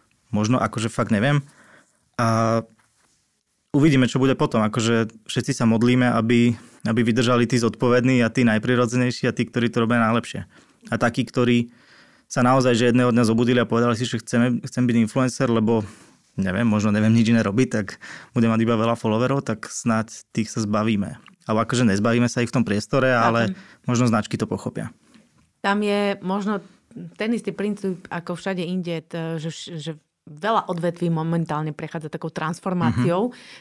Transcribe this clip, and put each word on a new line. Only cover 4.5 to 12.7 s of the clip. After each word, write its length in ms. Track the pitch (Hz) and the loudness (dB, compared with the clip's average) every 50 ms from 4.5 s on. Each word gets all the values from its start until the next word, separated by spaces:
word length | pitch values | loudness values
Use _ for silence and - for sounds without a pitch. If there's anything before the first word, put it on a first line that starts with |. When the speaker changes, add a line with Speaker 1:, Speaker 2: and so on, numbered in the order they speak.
| - 113 | 0 0
Speaker 1:
Akože, 480 | 107 107 107 127 110 113 117 113 113 104 - - _ | 0 0 0 0 0 2 2 2 0 -2 -6 -16 _
všetci 260 | - - 127 110 - 131 | -6 -6 -4 -4 -4 -4
sa 120 | - 127 | 0 2
modlíme, 400 | 113 113 107 117 120 123 127 127 | 2 2 4 4 2 4 4 2
aby, 480 | 123 113 113 110 113 123 117 120 120 117 - - - - - - | 2 2 0 2 2 4 4 4 2 2 -2 -8 -20 -20 -10 -4
aby 160 | 113 113 117 | -2 0 0
vydržali 440 | 117 120 113 127 120 120 127 120 120 | 0 0 2 2 2 2 2 2 2
tí 120 | 113 135 120 | 2 0 0
zodpovední 640 | 117 110 104 - 135 123 120 123 120 131 131 123 | 0 0 -2 0 0 2 2 2 2 2 2 2
a 80 | 117 113 | 2 2
tí 160 | - 139 123 | 2 2 2
najprirodzenejší 800 | 117 107 107 104 123 127 120 123 113 123 127 123 123 117 - - | 2 2 2 0 0 0 2 0 0 0 -2 -2 -2 -2 -2 -2
a 80 | 123 113 | -4 -2
tí, 160 | - 120 - | -2 -4 -2
ktorí 200 | - 123 117 117 | -2 -2 -2 0
to 120 | - 120 | 0 0
robia 160 | 117 110 120 120 | 0 0 2 2
najlepšie. 460 | 113 110 117 117 - - - - - - _ - - _ _ _ _ - | 2 2 0 0 -2 -6 -12 -14 -14 -14 _ -20 -20 _ _ _ _ -6
A 60 | 131 117 | -4 0
takí, 280 | 123 117 - - 117 | 0 0 0 -2 -6
ktorí 480 | - - 131 123 120 120 120 120 117 - _ _ _ - - - _ _ _ _ | -4 0 0 2 2 2 2 0 -2 -8 _ _ _ -20 -20 -20 _ _ _ _
sa 160 | - - 139 | -8 -2 0
naozaj, 320 | 123 123 131 135 123 127 | 2 4 4 4 4 4